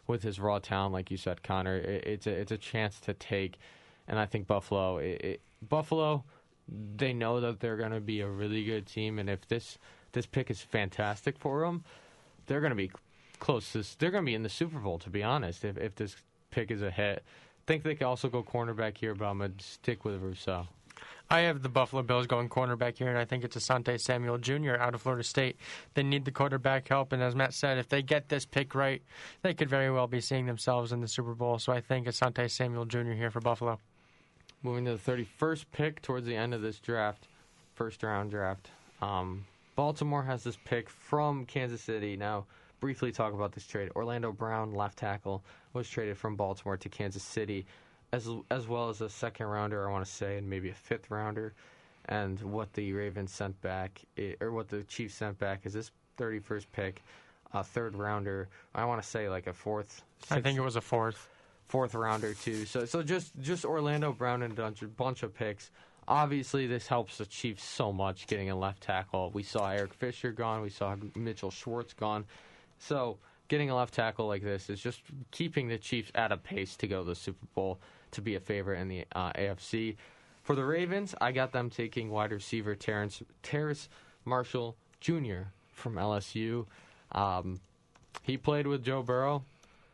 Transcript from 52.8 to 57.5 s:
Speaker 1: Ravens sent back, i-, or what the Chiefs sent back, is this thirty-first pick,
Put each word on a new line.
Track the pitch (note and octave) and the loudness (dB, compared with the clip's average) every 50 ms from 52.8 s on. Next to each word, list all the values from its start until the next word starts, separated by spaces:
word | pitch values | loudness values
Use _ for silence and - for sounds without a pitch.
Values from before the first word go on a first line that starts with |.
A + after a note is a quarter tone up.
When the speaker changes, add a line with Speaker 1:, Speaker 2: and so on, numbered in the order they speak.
| G#2 G2 F#2+ | -2 0 0
Speaker 1:
Ravens | G2+ G#2 G2+ F2+ G2+ G2 F#2 | -2 -2 -2 -2 -4 -6 -4
sent | - - G#2 G2 F#2+ - | -4 -4 -4 -4 -4 -4
back, | - F#2+ F#2 F#2+ F#2+ F#2+ F#2+ - - - - | -4 -4 -2 -2 -4 -6 -8 -12 -20 -14 -8
i-, | - G2+ G2 - - | -6 -4 -4 -4 -4
or | G#2 A2+ | -4 -2
what | A#2 A2+ G#2+ - | -2 -2 -4 -4
the | G#2 G#2 G2+ | -4 -6 -6
Chiefs | - - - A#2 G2+ - | -6 -6 -6 -6 -6 -6
sent | - G#2+ G#2 G2 - | -6 -4 -4 -2 -2
back, | G2+ G2 G2 G2 - | -2 -2 -2 -2 -6
is | G2+ G2+ | -6 -6
this | A2 A2+ - _ _ _ _ _ | -6 -8 -8 _ _ _ _ _
thirty-first | - B2 A2+ A2 G#2+ G#2 - G#2+ G#2 G2 - | -6 -4 -4 -4 -4 -4 -4 -6 -6 -6 -6
pick, | - - G2 F#2+ F#2+ - - - - - - - - _ - - | -4 -4 -2 -2 -4 -8 -14 -20 -20 -20 -20 -20 -20 _ -12 -6